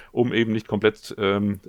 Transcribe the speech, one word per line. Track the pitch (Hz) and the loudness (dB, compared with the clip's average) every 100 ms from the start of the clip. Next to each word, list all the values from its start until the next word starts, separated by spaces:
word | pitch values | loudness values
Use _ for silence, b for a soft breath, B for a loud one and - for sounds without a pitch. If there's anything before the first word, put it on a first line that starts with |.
| B | B
um | - 123 | -2 0
eben | 107 113 | 2 0
nicht | 110 - | -2 -4
komplett, | 107 107 104 - - | 0 2 0 -6 -4
ähm, | 98 101 101 98 | 0 0 -2 -4